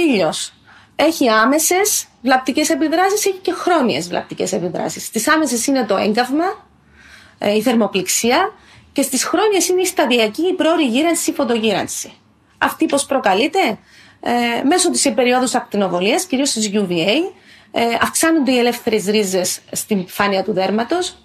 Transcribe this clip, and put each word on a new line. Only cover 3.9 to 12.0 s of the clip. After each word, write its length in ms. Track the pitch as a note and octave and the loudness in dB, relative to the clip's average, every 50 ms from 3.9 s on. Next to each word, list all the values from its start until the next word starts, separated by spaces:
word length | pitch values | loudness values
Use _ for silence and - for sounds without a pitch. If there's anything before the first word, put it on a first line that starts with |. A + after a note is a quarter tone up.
| D3+ C#3 F3 F3 | 0 -2 -4 -4
βλαπτικές 440 | F3 - - - - - F#3 F#3+ | -6 -6 -6 -6 -6 -6 -4 -4
επιδράσεις. 540 | - - E3+ F3+ D#3+ - - - - - - | -2 -2 -4 -4 -4 -4 -6 -6 -6 -8 -12
Στις 220 | - - A3 A3 D4+ | -6 -6 -4 0 2
άμεσες 400 | D4+ D#4 D#4+ B3 A#3+ A3+ - - | 2 2 2 0 0 -2 0 0
είναι 180 | C#4 C4 A#3+ | 0 0 2
το 100 | G#3 G3 | 0 0
έγκαυμα, 720 | F#3 - G3 G#3+ A3+ B3 B3 C4+ D4+ E4+ F#4+ G#4+ - - _ _ _ _ _ _ - - - - - - - - - | 0 2 0 2 0 0 0 0 0 0 -2 -4 -6 -12 _ _ _ _ _ _ -20 -20 -20 -20 -20 -20 -20 -16 -6
ε, 180 | - G#3 G#3 | -2 0 0
η 60 | G#3+ | 0
θερμοπληξία 920 | G#3+ C4 A#3+ A#3 G#3+ G3 - G3 F#3 - - - - A#3 B3 D#4+ F#4+ G4 - - - - - - - _ | 0 2 2 2 2 0 0 -2 -2 -2 -4 -2 0 2 2 2 2 0 -4 -10 -20 -20 -20 -20 -20 _
και 100 | - - | -2 -2
στις 220 | C4+ C4+ - A#3+ - | -2 -2 -2 -4 -4
χρόνιες 440 | - - E4 G#4 A4 G4+ F4+ - - | -2 0 0 0 2 2 2 0 2
είναι 140 | F#4 F#4 | 0 0
η 40 | F#4+ | 0
σταδιακή, 640 | F#4 - - D#4 A3 B3 A#3+ A3 G#3+ G#3+ - D#4+ F#4 | -2 0 0 0 2 2 2 2 0 0 -2 -2 -2
η 60 | F4 | 0
πρόωρη 320 | F#4 D4+ D#4 E4+ E4+ D#4 | 0 0 0 2 2 2
γύρανση, 440 | B3 A3 C4 D#4+ E4+ E4 - - - | 0 2 2 2 0 0 0 -2 -4
η 40 | C#4 | -2
φωτογύρανση. 800 | - C#4 A3+ A#3+ A3+ G#3+ A3+ G3 D#3+ A2+ - - - | -2 -2 -2 0 0 0 0 0 0 -2 -4 -8 -10